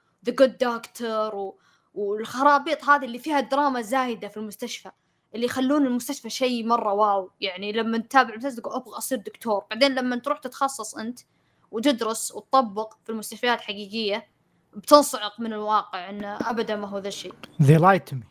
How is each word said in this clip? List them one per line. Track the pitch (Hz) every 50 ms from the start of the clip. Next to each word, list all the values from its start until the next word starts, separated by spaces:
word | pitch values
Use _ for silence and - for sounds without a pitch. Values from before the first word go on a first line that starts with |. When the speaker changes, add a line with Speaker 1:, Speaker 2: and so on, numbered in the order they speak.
| _ _ _ _ - 240
Speaker 1:
The |
Good | 247 247 269 254 240 - 254
Doctor | 240 233 233 233 - _ - 240 226 220 220 214 214 208
و-، | 202 196 190 190 _ _ _ _ _ _ _ _
والخرابيط | 190 208 196 208 214 226 - - 254 277 294 285 277 262 320 302 294 -
هذه | 277 285 285 269
اللي | 233 233 247
فيها | - 311 302 285
دراما | 269 - 262 277 294 285 254 247
زايدة | 226 196 254 269 254 247 226 180 202 202
في | -
المستشفى، | 220 220 214 196 - 240 226 - - - 185 - _ _ _ _ _ _ _ -
اللي | 220 240
يخلون | 240 - 262 254 254 294 302 277
المستشفى | 254 247 247 247 - 277 - - 226
شيء | - - 262 254 247 233 220
مرة | 226 233 233 214 214
واو. | 196 208 214 208 202 196 185 190 _ _
يعني | 202 190 180 185 196 208
لما | 208 226 226 226 226 226
تتابع | 226 - - 269 247 226
المسلسل | 214 220 240 285 247 233
تقول: | - - -
"أبغى | 247 - 208 - 226
أصير | - - 262 233
دكتور". | 185 208 - - - 233 208 196 - _
بعدين | 220 226 277 277 262
لما | 262 247 254 247
تروح | 240 - 285 294 294
تتخصص | - 254 - - 277 262 - - 214 - -
أنت | - 220 233 247 - - _ _ _ _ _ _ _ _ _
وتدرس | - 226 226 294 277 226 233 220 226 - - -
وتطبق | - 208 - _ - 262 254 208 190 208 220 220 - _ _
في | -
المستشفيات | 226 220 202 - 226 208 - 247 233 226
حقيقية، | - - 202 202 208 190 208 226 220 202 196 226 - _ _ _ _ _ _ _ _ _ _
بتنصعق | 208 - - 294 294 285 - - 214 214 202 - -
من | 233 226
الواقع | 220 214 214 208 214 208 - - - 185 175 190
إنه | 208 208 208 202 208 - 226 226
أبدًا | 247 226 220 220 214
ما | 208 208 196
هو | 202 196
ذا | 190 202
الشيء. | 196 - - - - - - - _ -
Speaker 2:
They | 147 135 156 160
lied | 170 190 196 175 - -
to | 139
me. | 123 107 -